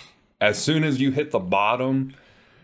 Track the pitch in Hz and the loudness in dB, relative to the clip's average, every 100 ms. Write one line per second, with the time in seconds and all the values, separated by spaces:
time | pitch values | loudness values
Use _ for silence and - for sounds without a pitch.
0 | - _ _ _ 104 107 - 160 156 131 | -20 _ _ _ 0 0 0 0 0 0
1 | 139 135 147 110 90 98 104 123 131 135 | 0 0 -2 -4 0 0 2 0 0 -2
2 | 135 - - - _ _ | -4 -10 -20 -20 _ _